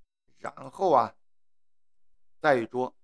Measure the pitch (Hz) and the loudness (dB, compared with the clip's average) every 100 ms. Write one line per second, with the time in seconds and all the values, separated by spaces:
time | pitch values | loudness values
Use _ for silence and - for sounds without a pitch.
0 | - _ _ _ - - 135 - 190 131 | -20 _ _ _ -16 -16 -20 -4 2 4
1 | 110 - _ _ _ _ _ _ _ _ | 2 -6 _ _ _ _ _ _ _ _
2 | - - - - 156 127 110 123 127 - | -20 -20 -20 -4 0 0 -2 -6 -8 -10